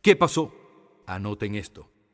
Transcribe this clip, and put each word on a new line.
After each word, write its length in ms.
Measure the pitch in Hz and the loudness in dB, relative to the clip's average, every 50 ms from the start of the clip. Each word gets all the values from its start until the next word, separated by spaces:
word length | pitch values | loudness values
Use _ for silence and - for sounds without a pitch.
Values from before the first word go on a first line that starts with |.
¿Qué 160 | _ 202 190 | _ 6 6
pasó? 380 | - 175 160 - 165 156 - - - - - _ - _ _ _ _ _ | 6 4 0 2 -2 -4 -4 -8 -20 -20 -20 _ -20 _ _ _ _ _
Anoten 480 | - 92 95 98 104 104 101 110 104 101 | -12 -10 -8 -6 -8 -6 -6 -6 -8 -6
esto. 360 | 104 95 - _ - 82 _ _ _ _ _ | -8 -10 -12 _ -20 -20 _ _ _ _ _